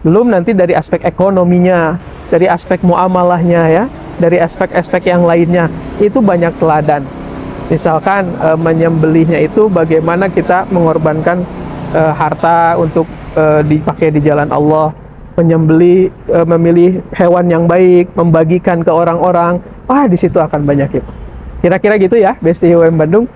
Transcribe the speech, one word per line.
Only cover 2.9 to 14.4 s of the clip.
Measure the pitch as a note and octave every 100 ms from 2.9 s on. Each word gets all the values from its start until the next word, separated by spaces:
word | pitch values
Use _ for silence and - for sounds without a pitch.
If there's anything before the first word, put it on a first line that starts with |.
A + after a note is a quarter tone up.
| F3 F#3 F3+ F3+ F3 F3 E3+ E3
ya, | D#3+ B3+ - - -
dari | E3+ F3
aspek-aspek | E3+ - F#3 - E3+ F#3 F#3
yang | F3
lainnya, | F3 E3+ E3+ F3 D#3+ - - -
itu | G#3 C4
banyak | G#3 F3 E3+ E3
teladan. | D#3+ D3+ D3+ C#3+ C3+ - - - - - -
Misalkan, | D#3+ - D#3 F#3+ G3 F#3 E3+
eh, | D#3+ D#3+
menyembelihnya | E3 E3 E3 D#3+ D#3 D#3+ D#3+ D#3
itu | D#3 - G#3+
bagaimana | F3+ D#3+ D#3+ D#3+ F3 F#3+
kita | F3 - F3+ F#3+
mengorbankan, | F#3 E3 D#3+ D#3+ D#3 D#3 F3+ F3 - - - - D#3
eh, | D#3+
harta | D3 D#3 - E3 E3+ E3 E3+
untuk, | E3+ E3 E3 - -
eh, | - D#3 D3+
dipakai | D3+ D3+ D#3 D3+ D#3+
di | D3+
jalan | D3 D3